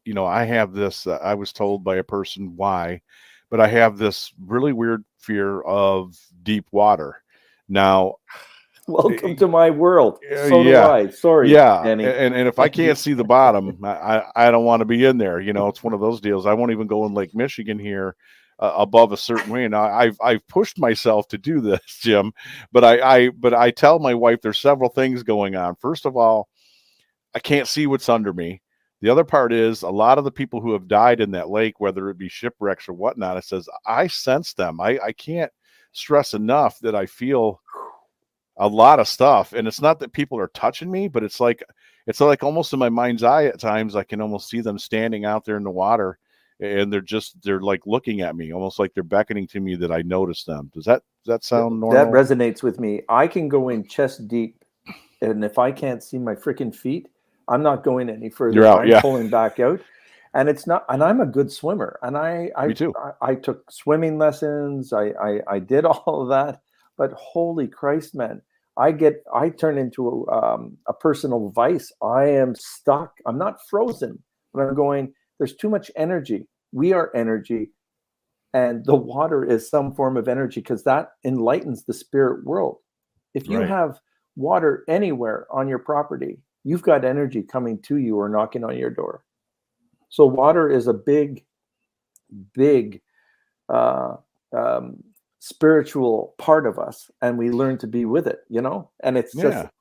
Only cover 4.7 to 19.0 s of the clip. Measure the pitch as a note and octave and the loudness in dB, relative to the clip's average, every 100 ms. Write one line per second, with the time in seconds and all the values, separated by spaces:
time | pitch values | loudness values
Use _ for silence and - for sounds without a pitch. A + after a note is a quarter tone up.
4.7 | B2 A#2 A2+ G#2 _ - G#2 G2 G2 D#2+ | -2 -2 -4 -6 _ -8 -4 -4 -6 -4
5.7 | G2+ G2 F#2+ F#2 F2 _ F2+ F2 G#2+ - | 0 2 0 -4 -14 _ _ -4 -4 -2
6.7 | G2+ G#2 G2 D2 - _ _ _ _ - | 2 4 2 -2 -14 _ _ _ _ -4
7.7 | G2 G2 F#2+ F#2+ - - - - - _ | 2 4 4 2 -4 -16 -20 -20 -20 _
8.7 | _ - - A#3 - G3 F3 F#3 E3 E3 | _ -4 0 2 0 -4 0 2 6 4
9.7 | D3 F3 F3+ A#2 - - C#3+ C#3+ C3 B2+ | 4 4 6 4 2 -8 -4 4 6 8
10.7 | C3 A#2 C3 G2 - E3+ D#3+ C3 D3+ C3 | 8 8 6 2 0 4 6 8 10 10
11.7 | F#2+ A2 A2 A#2+ B2+ B2+ B2+ B2+ A#2+ D3 | 8 2 0 0 0 0 2 0 2 2
12.7 | D3 E3 D3 - C3+ A2+ B2 C3 G#2 G2 | 2 0 0 -2 -2 4 6 6 4 0
13.7 | F2+ G2+ F#2 F2+ A2 G2+ A2+ A#2+ A#2 A#2 | -6 -8 -6 -2 -2 0 4 6 6 4
14.7 | A#2 A2 A#2 C3 B2 G2+ F2 F#2+ G2+ G2+ | 2 2 2 4 4 0 -2 -4 -2 -2
15.7 | - A#2 G#2+ G#2+ A#2 G#2 G2 F#2+ A2 A#2+ | -2 -6 -2 -2 -2 -2 -2 0 0 0
16.7 | A2 G#2+ G#2+ G#2+ G#2 F#2+ G#2+ C3+ - G#2+ | -2 -2 -2 -2 -4 -6 -4 -6 -6 -10
17.7 | G#2 G#2 G2 F#2+ F2+ _ _ _ - G#2 | -10 -8 -8 -8 -10 _ _ _ -4 -2
18.7 | E2 G2+ A2+ | 0 2 6